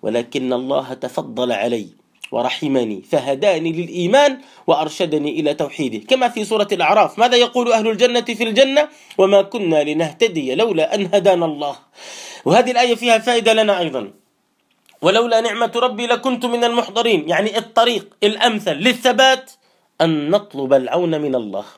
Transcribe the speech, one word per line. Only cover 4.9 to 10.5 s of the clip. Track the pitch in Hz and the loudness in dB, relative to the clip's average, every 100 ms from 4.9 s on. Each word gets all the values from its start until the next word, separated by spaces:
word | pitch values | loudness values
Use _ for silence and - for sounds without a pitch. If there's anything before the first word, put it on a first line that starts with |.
| - 175 151 147 139 | -2 -2 -2 -2 -2
إِلَى | 151 | -2
توحيده". | 147 147 - 135 110 | -2 -6 -4 -6 -6
كَمَا | - 262 247 | -2 0 0
في | 240 | -2
سورة | 208 220 208 | -4 -2 -2
الأعراف، | 190 160 208 170 - | 0 2 4 2 2
ماذا | 240 247 | 2 4
يقول | 240 247 240 | 2 0 0
أهل | 226 220 | 2 0
الجنة | 214 247 240 | 0 0 0
في | 240 214 | -4 -4
الجنة؟ | 226 214 269 277 302 - - - | -2 2 4 4 0 -6 -14 0
"وَمَا | 190 202 | 4 4
كُنَّا | 196 240 185 156 | 2 -2 0 0
لِنَهْتَدِيَ | 147 151 160 147 226 165 131 | 0 -2 -4 0 -2 0 -4